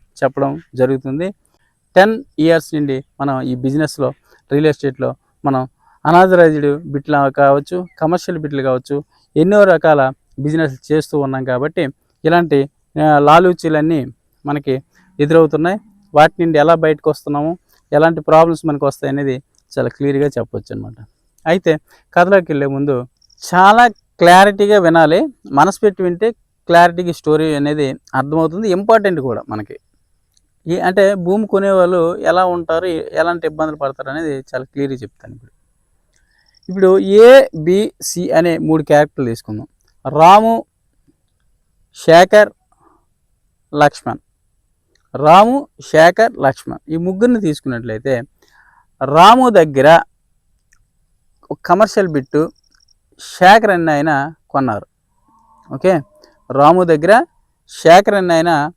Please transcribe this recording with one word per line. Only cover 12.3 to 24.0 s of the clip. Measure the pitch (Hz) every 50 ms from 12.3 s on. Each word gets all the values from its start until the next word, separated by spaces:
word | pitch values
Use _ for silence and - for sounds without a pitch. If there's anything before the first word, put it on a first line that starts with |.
| 170 175 175 156 147 139 139 143 _ _ _ _ _ 151 151
ఆ, | 156 151 143 143
లాలూచీలన్నీ | 147 156 170 185 185 180 - - 160 156 151 147 160 165 147 123 127 120 _ _ _ _ _ _
మనకి | 147 143 147 139 139 131 135 - _ _ _ _ _ _ -
ఎదురవుతున్నాయి. | 147 147 165 165 160 147 156 147 160 175 196 214 - _ _ _ _ _ -
వాటి | 147 151 165 - -
నుండి | 175 165 156 147
ఎలా | 143 160 170
బయటకు | 165 160 156 156 147 - 160
వస్తున్నాము, | 147 - _ 143 147 143 147 156 175 - _ _ _ _ _ _
ఎలాంటి | - 147 156 165 165 156
ప్రాబ్లమ్స్ | 151 - 156 156 165 170 165 151 -
మనకు | 160 147 139 147
వస్తాయి | 139 - - - 139 135
అనేది | 143 143 139 127 131 - _ _ _ _ _ - -
చాలా | 123 123
క్లియర్గా | - _ 143 139 139 135 143
చెప్పొచ్చు | 147 - - 113 - - 110 - _ 110
అనమాట. | 110 107 110 110 - 107 _ _ _ _ _ _ _ _
అయితే | 160 170 190 - 175 156 151 - _ _ _ _ _ -
కథలోకి | 175 180 185 202 190 175 -
వెళ్ళే | 156 139 139 139 139
ముందు | 139 143 143 135 123 123 - _ _ _ _ _ _ -
చాలా | - 175 180 185 196 214 233 240
క్లారిటీగా | 240 214 _